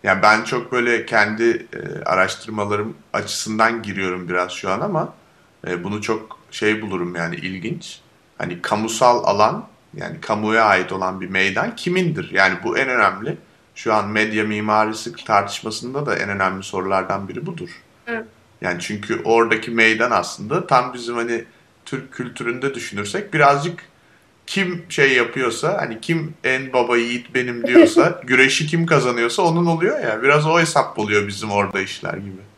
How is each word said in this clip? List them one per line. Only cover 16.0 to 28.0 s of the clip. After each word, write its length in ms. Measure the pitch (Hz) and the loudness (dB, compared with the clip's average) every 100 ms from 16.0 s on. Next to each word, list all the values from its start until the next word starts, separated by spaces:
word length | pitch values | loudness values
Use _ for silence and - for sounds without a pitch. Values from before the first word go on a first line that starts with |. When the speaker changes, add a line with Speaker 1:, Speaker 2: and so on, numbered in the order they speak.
| 143 | -2
Speaker 1:
da 100 | - | -2
en 120 | 95 | -2
önemli 340 | 101 95 95 | 0 -2 -2
sorulardan 680 | 98 95 95 95 92 98 98 | -8 -6 -2 -2 -2 -6 -6
biri 180 | - 170 | -10 -10
budur. 240 | 170 90 - _ _ - | -10 -12 -16 _ _ -10
Speaker 2:
Evet. 180 | 226 226 _ _ _ | -8 -10 _ _ _
Speaker 1:
Yani 200 | 92 85 | -6 -6
çünkü 420 | 87 104 104 107 | -6 -8 -4 -4
oradaki 460 | 110 113 113 113 120 | 2 4 4 2 0
meydan 400 | 113 110 113 120 | 2 4 4 2
aslında 560 | 107 98 - 104 160 175 | 2 0 -8 -4 -4 2
tam 280 | 131 127 | 2 2
bizim 200 | 123 117 | -8 -6
hani 300 | 120 117 113 - _ _ _ | -4 -2 -4 -6 _ _ _
Türk 280 | - 131 - | -10 -10 -10
kültüründe 600 | - 123 - 120 123 139 | -10 -10 -6 -6 -4 -4
düşünürsek 600 | 120 - 101 104 - 202 | -6 -8 -8 -6 -6 -4
birazcık 440 | 156 143 143 170 170 - _ _ _ _ _ - | 4 6 4 -2 -8 -18 _ _ _ _ _ -6
kim 380 | - 185 175 - | -2 -2 -4 -8
şey 240 | - 135 | 2 4
yapıyorsa, 640 | 127 117 131 123 113 156 196 | 4 2 0 -2 0 -2 -2
hani 200 | 117 113 | -4 -6
kim 340 | - 165 151 - | -2 -2 -2 -6
en 280 | 131 131 135 | -2 -2 0
baba 240 | 127 117 120 | 0 2 2
yiğit 380 | 117 120 120 | 0 -6 -4
benim 320 | 127 123 120 120 | -2 -2 -4 6
diyorsa, 540 | 123 311 330 | 8 8 6